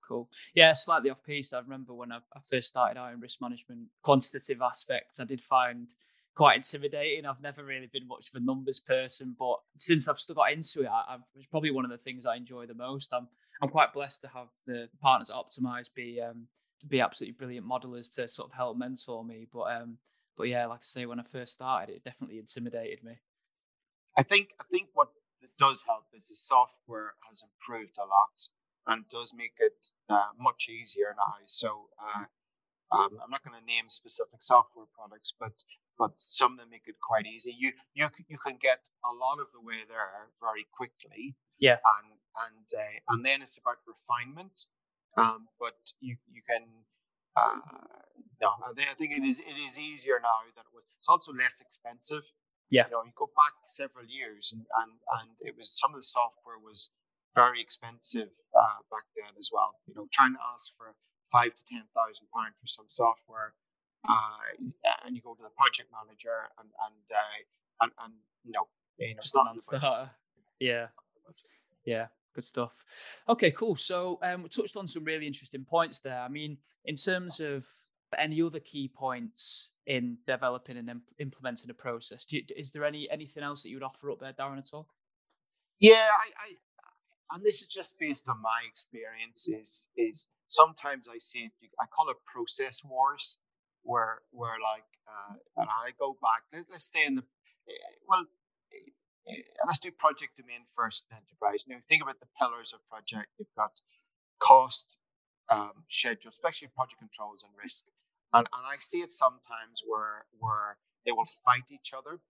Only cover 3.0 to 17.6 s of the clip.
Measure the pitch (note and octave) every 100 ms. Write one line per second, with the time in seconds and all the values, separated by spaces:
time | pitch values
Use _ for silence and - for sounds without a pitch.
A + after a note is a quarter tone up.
3 | B2 A#2+ A#2+ - B2 A#2+ - A#2+ A2+ _
4 | - C3+ C3 C#3 - B2 B2+ - - B2+
5 | - - B2 C3+ - C3 B2 A#2+ A#2+ _
6 | _ _ _ - D3 A2+ C3+ D3 C#3+ D3
7 | D3+ D3+ D3 C3 C#3+ C#3 C#3 C3+ B2+ C3+
8 | B2+ B2 - C3 B2 C3 C3 C3 - B2+
9 | C3 - C3 A#2+ B2 A#2 _ - - E3
10 | C#3+ C#3+ - D#3 - D3+ D#3 - B2+ A2+
11 | - B2 B2 C3+ C3+ D#3 D3+ C3 B2 A#2+
12 | - B2+ B2 A#2 A#2+ B2 A#2+ A#2 B2+ C#3
13 | - B2+ B2 _ _ - C#3 D#3 C#3+ C#3+
14 | C#3 - C3 B2+ A#2+ _ - A#2+ A#2 _
15 | C#3 B2+ A2 A#2+ - - B2+ B2 A#2+ -
16 | A#2+ A#2+ A#2 A#2 A#2 _ _ _ D3+ C3+
17 | A#2+ - - A#2+ B2+ B2